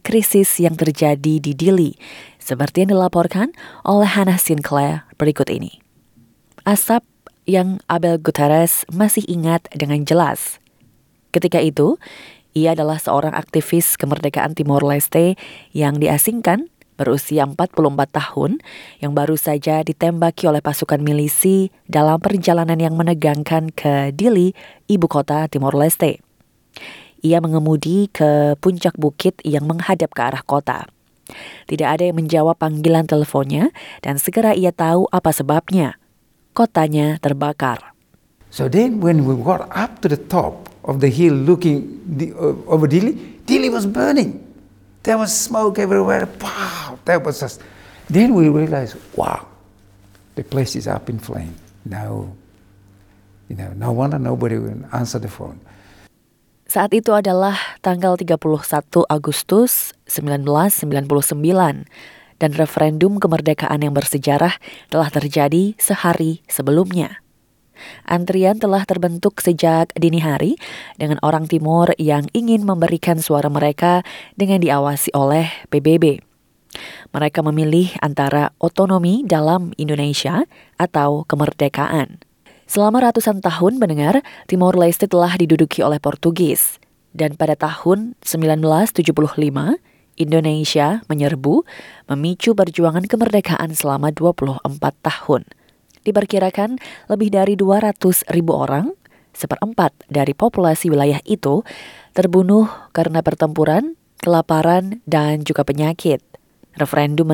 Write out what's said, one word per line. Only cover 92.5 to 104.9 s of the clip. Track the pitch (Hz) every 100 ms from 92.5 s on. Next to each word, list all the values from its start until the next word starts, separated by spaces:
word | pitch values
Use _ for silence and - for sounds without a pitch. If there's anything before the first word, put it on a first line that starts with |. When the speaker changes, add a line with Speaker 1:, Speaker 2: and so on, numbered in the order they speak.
| 208
Speaker 1:
perjuangan | 180 165 170 165 185
kemerdekaan | 226 226 208 - 165 165 156
selama | 147 139 147
dua | 151 170
puluh | 170 139 135 139
empat | 143 143 - 160
tahun. | - - 139 - _ _ _ _ _ -
Diperkirakan | 208 196 196 190 196 214 262 - - -
lebih | 208 214 196
dari | 196 202
dua | 190 196
ratus | 214 - 185 180 -
ribu | 170 165 143
orang, | 135 139 240 392 _ _ _ -
seperempat | - - 208 233 170 - -
dari | 143 139
populasi | 139 240 - 175 156 170
wilayah | 147 143 147 -
itu, | 214 139 151 - - - - - -
terbunuh | 185 180 185 208 214 - - -
karena | 165 160
pertempuran, | 160 156 156 156 156 165 302 320 _ _
kelaparan, | - 170 - 160 160 180 190